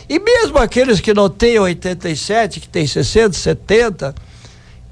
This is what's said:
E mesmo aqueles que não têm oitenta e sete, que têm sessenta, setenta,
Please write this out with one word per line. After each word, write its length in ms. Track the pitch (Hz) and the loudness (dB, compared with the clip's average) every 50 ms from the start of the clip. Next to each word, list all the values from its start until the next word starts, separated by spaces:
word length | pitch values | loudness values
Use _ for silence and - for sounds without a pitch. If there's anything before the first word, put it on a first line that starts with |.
| - - | -10 -4
E 120 | 277 359 | -4 -2
mesmo 400 | 403 453 480 508 440 294 - 285 | 0 2 2 2 2 2 2 2
aqueles 400 | 240 202 - 240 262 262 220 165 | 0 2 2 2 2 2 2 0
que 140 | - 220 208 | 2 0 2
não 160 | 202 202 196 | 2 2 2
têm 280 | 202 - 233 233 240 214 | 2 2 0 2 2 2
oitenta 520 | 196 180 175 - - 185 180 170 - 175 | 2 0 -2 -4 -6 -8 -8 -6 -6 -6
e 60 | 156 | -6
sete, 440 | 135 - - 208 226 226 180 - 160 | -6 -4 -2 0 0 0 -2 -4 -10
que 100 | - - | -14 -8
têm 160 | - 175 156 | -4 -4 -2
sessenta, 480 | 135 - 151 147 - - 214 226 208 151 | -2 -2 -2 -2 0 2 2 2 2 0
setenta, 800 | - - 160 160 - - - 196 226 240 226 185 - 151 139 143 - - - - - - - - - - - - - - - | -2 -2 -4 -4 -4 -2 0 2 2 2 0 -2 -6 -10 -10 -10 -12 -18 -20 -20 -20 -20 -20 -20 -20 -20 -20 -20 -20 -20 -16